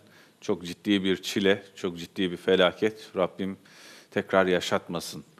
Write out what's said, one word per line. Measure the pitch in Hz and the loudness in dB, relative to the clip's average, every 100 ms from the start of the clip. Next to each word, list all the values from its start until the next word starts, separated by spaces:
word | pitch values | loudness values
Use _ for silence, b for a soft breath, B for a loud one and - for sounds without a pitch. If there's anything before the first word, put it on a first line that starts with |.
| b b b b | b b b b
çok | - 92 | -6 -6
ciddi | 87 87 104 101 | -6 -8 0 0
bir | 95 90 | 2 -2
çile, | - - 95 101 - - | -2 0 2 2 -2 -8
çok | 95 85 | -8 -8
ciddi | 85 - 92 | -10 -4 -4
bir | 87 | -2
felaket. | - 92 90 - 107 107 - - | 2 4 4 2 -2 -2 -8 -2
Rabbim | 87 - 95 98 B B B B B | -2 -2 -8 -8 B B B B B
tekrar | - 98 98 92 | -6 2 4 4
yaşatmasın. | 87 - 101 - 85 - 87 - | 2 0 -4 -4 -8 -8 -12 -16